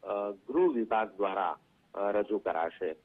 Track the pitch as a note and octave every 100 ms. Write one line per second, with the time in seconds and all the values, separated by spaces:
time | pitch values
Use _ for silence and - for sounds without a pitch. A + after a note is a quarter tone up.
0 | G2 G2+ G2+ G2+ - C#3+ F3+ B2+ A2 A2
1 | G#2+ F#2+ G2 F#2+ F2+ D2 _ _ _ -
2 | G2+ G#2 G#2 G#2 - E2 E2+ - F2 D#2